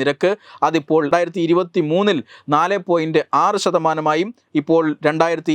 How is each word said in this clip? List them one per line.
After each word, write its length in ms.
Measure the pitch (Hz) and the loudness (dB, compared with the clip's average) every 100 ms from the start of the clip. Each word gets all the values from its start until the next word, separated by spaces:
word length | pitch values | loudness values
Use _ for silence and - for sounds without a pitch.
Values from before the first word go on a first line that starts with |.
നിരക്ക്. 320 | 139 143 185 202 - - 151 | -2 0 0 -2 -8 -4 0
അതിപ്പോൾ 320 | 160 143 156 143 | 0 0 0 2
രണ്ടായിരത്തി 360 | 175 170 175 170 | 0 0 -2 0
ഇരുപത്തിമൂന്നിൽ 720 | 170 180 185 151 175 208 165 - - - 147 | 0 0 -2 0 0 0 -2 -4 -14 -2 0
നാല് 240 | 180 202 180 | 0 -2 -2
പോയിന്റ് 360 | 170 160 156 - 139 175 | -2 0 0 0 0 2
ആറ് 120 | 208 190 | 0 -2
ശതമാനമായും 640 | 170 160 156 156 156 202 - _ 151 | 0 0 -2 -2 -2 -4 -8 _ -6
ഇപ്പോൾ 240 | 143 165 160 147 151 | 0 0 0 -2 -2
രണ്ടായിരത്തി 460 | 156 165 165 160 | 0 0 0 -2